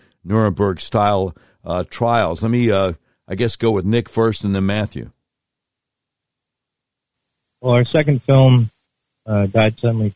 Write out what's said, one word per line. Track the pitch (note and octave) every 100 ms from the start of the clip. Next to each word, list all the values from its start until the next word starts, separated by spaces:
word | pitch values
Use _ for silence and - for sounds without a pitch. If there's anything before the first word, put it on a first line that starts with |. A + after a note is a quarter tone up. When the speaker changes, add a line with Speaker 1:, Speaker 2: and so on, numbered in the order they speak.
| _ _
Speaker 1:
Nuremberg-style, | F2 G#2+ G#2+ F2 G2+ F2 - A2+ G#2 G2+ F#2+ - _ _
uh, | E2 F2+ F2
trials? | - A#2 A#2 F2+ E2+
Let | A2
me, | A#2+ A#2+
uh, | G2 F#2+ D#2+ _ _ -
I |
guess, | G2 A#2+ -
go | A#2
with | G2+
Nick | F#2 A#2 A2+
first | - A2+ G#2
and | G2+
then | G2 F#2+
Matthew. | G#2 G#2 - A1+ - _ _ _ _ _ _ _ _ _ _ _ _ _ _ _ _ _ _ _ _ _ _ _ _
Speaker 2:
Well, | B2
our | A#2+
second | A#2+ D#3+ D3 C#3
film, | - C3+ C3 B2 A2+ - _ _ _ _
uh, | - G#2 G2
Died | A2 A2 G#2+
Suddenly | A#2+ A2+ G#2+